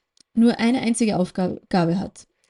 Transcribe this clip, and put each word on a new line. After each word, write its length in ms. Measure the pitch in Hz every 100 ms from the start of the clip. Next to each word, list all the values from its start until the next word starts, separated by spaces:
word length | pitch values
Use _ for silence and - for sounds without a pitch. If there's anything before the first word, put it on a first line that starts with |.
| _ _ _
nur 260 | - 233 -
eine 220 | 226 254
einzige 380 | 214 233 226 185
Aufgabe 800 | 180 - 180 - - 190 170 180
hat. 280 | - - - _ _